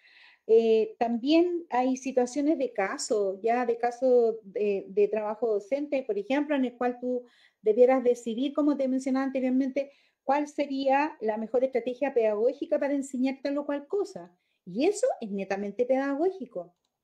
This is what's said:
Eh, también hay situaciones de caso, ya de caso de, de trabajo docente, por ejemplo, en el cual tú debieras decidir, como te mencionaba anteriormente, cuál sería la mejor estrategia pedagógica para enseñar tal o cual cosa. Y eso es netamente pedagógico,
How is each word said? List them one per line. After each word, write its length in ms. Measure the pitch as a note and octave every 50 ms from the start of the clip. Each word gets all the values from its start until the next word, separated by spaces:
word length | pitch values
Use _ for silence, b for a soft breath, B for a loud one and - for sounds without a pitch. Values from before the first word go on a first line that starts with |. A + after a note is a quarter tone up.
| b b b b b b b b _ -
Eh, 480 | A3 A3+ A3+ A3+ A3 A3 G#3+ G#3+ - -
también 680 | A#3+ A#3 A#3+ A3+ A3 C#4 D#4+ E4 F4 F4+ F4 E4+ - -
hay 280 | - B3 B3+ C4 C4 B3+
situaciones 600 | - C4+ B3+ B3 B3 A#3+ - D4 C#4 D4 - B3
de 140 | C4+ A#3+ -
caso, 680 | - F#3+ G3 - G3+ - - G#3+ G#3 G3+ F#3+ F#3+ G3
ya 240 | G3+ A3+ A#3 B3 B3
de 120 | A#3 A3+ A#3
caso 640 | A#3+ A#3+ A#3+ A#3+ C4 C4 B3 B3 A#3 A3+ A3 A3+ -
de, 420 | G3 F3+ - G#3 G#3 G3 G3 F#3+ -
de 180 | G3 G#3 G#3 G3
trabajo 400 | A3 A3 G#3+ G#3 A3 - - A3+ G#3+
docente, 500 | G3+ G3+ - C4+ C#4+ D4 D4 C#4+ C4+ C4 -
por 100 | G#3 G3+
ejemplo, 380 | G3 - C4 D4 D4 D4 D4
en 100 | C4+ C4
el 120 | A#3+ B3 -
cual 200 | B3 B3 B3 B3
tú 260 | B3 B3 B3+ B3 B3 b b b b b b _
debieras 420 | - G#3+ G#3 A#3 B3 B3 C4 C4 A#3
decidir, 500 | B3 A#3+ A#3 - A#3 A3 A3+ C4+ C#4+ C#4+
como 220 | D#4 D4 D4 C#4+
te 120 | - C4+ B3+
mencionaba 380 | C4 C4 C4 C4+ C4 C4 C4+
anteriormente, 640 | C4+ C4 C4+ B3 B3+ B3+ C4 C#4 C4 C4 C#4+ C4+ b b b b b b b _
cuál 240 | C#4 C4+ D4 D4 D4
sería 680 | - - C#4+ C#4+ C#4 C4+ C4+ C4+ C4+ C#4 D4 D#4+ - -
la 160 | G#3+ A3 G#3+ A3
mejor 260 | A3+ A3 - B3 B3+
estrategia 500 | C4 C4 A#3 A#3 B3+ B3 B3 C#4+ C4+ C4+
pedagógica 680 | A#3+ A3 G#3+ G#3+ G#3 A3+ C4 C#4+ - D#4+ - D4+ D4
para 140 | D4 C4+ C#4+
enseñar 460 | C#4 C4+ - - B3 B3+ C4+ C4 - -
tal 140 | C#4+ C#4+ C#4+
o 80 | C#4+
cual 220 | D4 C#4+ C#4+ C#4+ -
cosa. 480 | G4 G4+ F#4 - - F3+ E3+ - _ _ _ _ _ _ _
Y 200 | F3+ E3+ A3 D4
eso 220 | F#4+ G#4 G#4 B4 C5 G5 -
es 100 | A#3 G3
netamente 560 | G3+ G3 G3 F#3+ - G3 G3+ G3+ G3+ - B3
pedagógico, 880 | B3 C4 C4 C#4 C#4 C#4 C4+ E4 F#4+ F#4+ F#4+ B3 - - F3+ E3+ E3+ _ _ _ _ _ _